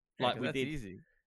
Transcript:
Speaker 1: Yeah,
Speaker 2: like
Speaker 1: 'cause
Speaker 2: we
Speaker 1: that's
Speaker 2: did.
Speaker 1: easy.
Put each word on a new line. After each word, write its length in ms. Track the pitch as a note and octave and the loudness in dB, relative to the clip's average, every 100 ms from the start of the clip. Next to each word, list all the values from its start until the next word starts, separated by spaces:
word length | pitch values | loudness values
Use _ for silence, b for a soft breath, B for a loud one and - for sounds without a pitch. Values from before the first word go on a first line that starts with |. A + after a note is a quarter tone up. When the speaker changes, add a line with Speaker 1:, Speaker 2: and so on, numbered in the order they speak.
| _ - | _ 0
Speaker 1:
Yeah, 80 | B3 | 2
Speaker 2:
like 80 | |
Speaker 1:
'cause 60 | E3 | 2
Speaker 2:
we 60 | - | 0
Speaker 1:
that's 60 | |
Speaker 2:
did. 140 | C#3+ C3 | 0 0
Speaker 1:
easy. 320 | D3+ G2+ F#2 - _ | -2 -6 -10 -16 _